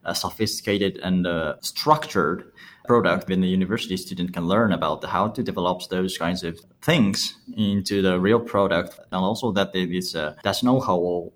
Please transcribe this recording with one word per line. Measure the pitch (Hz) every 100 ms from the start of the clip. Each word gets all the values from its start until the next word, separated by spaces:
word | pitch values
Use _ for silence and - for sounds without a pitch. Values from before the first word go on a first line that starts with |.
a | -
sophisticated | 87 92 - 110 - - 101 95 92
and | 92 92 87
a | 85 78 71
structured | - - - 151 - 104 76 85 - - - - -
product. | 120 95 90 -
When | 92
the | 92
university | 95 92 113 - 92
student | - 92 87
can | 90 85
learn | 101 113
about | 85 80 76
how | - 90 104
to | 110
develop | 101 95 90 92 -
those | 92 92 -
kinds | 85 90
of | 85 85 - _
things | - 165 101 98 - - -
into | - 104 101 95 101
the | 95 90
real | 95 113
product, | 117 104 98 85 90 - -
and | 92
also | 92 110 123
that | 98 98
there | 92 90
is | 90 90
a, | 82 76 -
that's | 101 95
know-how | 123 131 131 92 87 87 85